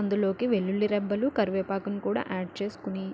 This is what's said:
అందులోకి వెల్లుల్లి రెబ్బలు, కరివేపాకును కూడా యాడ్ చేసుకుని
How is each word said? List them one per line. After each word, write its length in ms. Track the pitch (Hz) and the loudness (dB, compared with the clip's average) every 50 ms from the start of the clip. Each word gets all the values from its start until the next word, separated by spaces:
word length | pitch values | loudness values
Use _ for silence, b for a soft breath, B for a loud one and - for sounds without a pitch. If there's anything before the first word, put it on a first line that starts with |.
అందులోకి 460 | 208 196 202 208 208 190 190 - 240 254 | 0 2 2 2 2 2 2 0 2 2
వెల్లుల్లి 360 | 233 190 180 185 196 202 214 208 | 2 2 2 2 2 2 2 2
రెబ్బలు, 360 | 208 208 202 190 202 208 233 285 - - | 2 2 0 0 0 2 0 0 2 2
కరివేపాకును 600 | 208 190 190 196 185 - 196 196 185 202 202 202 - | 2 2 2 0 0 0 -2 -2 -2 -4 -4 -2 -2
కూడా 160 | 202 208 226 - - 190 | 0 0 0 0 -2 -2
యాడ్ 160 | 185 185 175 - - | -2 -4 -4 -4 -4
చేసుకుని 460 | 196 208 208 - - 196 190 190 190 190 | -4 -4 -6 -6 -6 -6 -4 -4 -6 -6